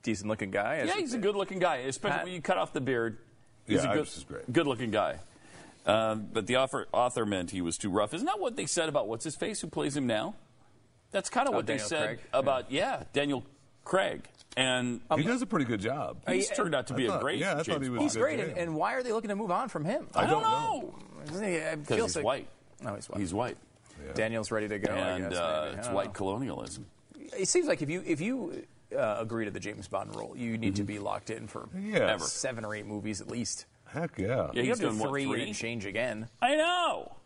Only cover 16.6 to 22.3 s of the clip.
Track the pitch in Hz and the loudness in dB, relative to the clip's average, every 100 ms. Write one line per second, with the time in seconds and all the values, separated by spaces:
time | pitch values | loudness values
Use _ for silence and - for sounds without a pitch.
16.6 | 208 143 120 120 185 175 123 165 - 151 | 2 2 0 0 2 2 0 0 0 0
17.6 | 165 156 135 120 294 - 262 285 165 180 | 0 0 0 2 2 4 2 2 -2 -2
18.6 | 170 156 185 254 247 220 214 202 214 180 | -2 0 0 0 0 -2 -2 -2 0 0
19.6 | 247 165 151 254 220 - - 415 440 453 | 0 -2 -2 -2 -2 0 4 4 4 2
20.6 | 453 349 - - - - 147 170 208 165 | 0 -2 -4 -10 -16 -14 -8 -4 -2 0
21.6 | 156 160 147 127 226 170 135 | -2 -6 0 2 2 2 0